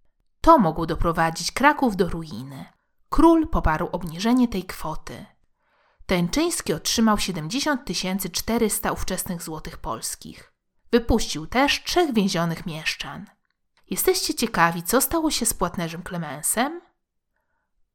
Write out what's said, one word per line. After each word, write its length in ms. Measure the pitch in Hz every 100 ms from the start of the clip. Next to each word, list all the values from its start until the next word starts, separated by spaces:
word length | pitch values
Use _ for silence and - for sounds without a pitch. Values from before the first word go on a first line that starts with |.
| _ _ _ _
To 160 | - 330
mogło 280 | 175 156 165
doprowadzić 680 | 160 175 165 165 160 -
Kraków 440 | - 277 294 254 185
do 140 | 175
ruiny. 560 | 165 156 113 135 135 - _ _ _ _
Król 380 | - 330 330 311
poparł 420 | - 170 156 175
obniżenie 560 | 170 175 160 220 254 240
tej 160 | 196
kwoty. 640 | 175 - 160 156 - - - _ _ _ _ _ _ - -
Tęczyński 680 | 180 175 277 339 330 -
otrzymał 440 | 160 - - 220 208
siedemdziesiąt 680 | - 175 156 240 302 277 -
tysięcy 440 | 180 185 190 190
czterysta 600 | - - 233 220 - 202
ówczesnych 520 | 147 - 156 - 175
złotych 340 | - 156 160 -
polskich. 760 | 160 117 - - - - - _ _ _ _
Wypuścił 560 | 240 240 226 - 147 160
też 360 | 240 285 -
trzech 300 | - 349 339
więzionych 520 | 220 190 170 170 165 -
mieszczan. 600 | 156 156 - - 143 196 _ _ _ _ _ -
Jesteście 460 | 185 - 370 - 311
ciekawi, 480 | 226 202 170 175
co 180 | 170 247
stało 300 | 269 330 311
się 140 | - 226
z 80 |
płatnerzem 500 | - 175 175 165 165
Klemensem? 800 | 175 175 156 143 156 - 262 339 - _ _ _ _ _ _ _ _ _ _